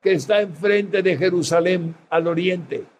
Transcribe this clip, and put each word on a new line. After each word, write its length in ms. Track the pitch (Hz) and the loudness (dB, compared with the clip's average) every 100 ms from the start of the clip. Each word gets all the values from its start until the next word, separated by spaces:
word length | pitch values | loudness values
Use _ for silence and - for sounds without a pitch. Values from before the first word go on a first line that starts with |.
que 120 | 196 | 2
está 280 | 185 131 208 | 0 2 0
enfrente 600 | 208 156 202 208 202 190 | 0 -4 0 0 0 0
de 140 | 185 151 | 0 2
Jerusalén 760 | 185 175 151 170 170 185 165 165 _ | 0 0 2 2 2 0 -4 -10 _
al 180 | 160 170 | -2 0
oriente. 580 | 165 180 180 151 127 - | 0 0 -2 -6 -10 -10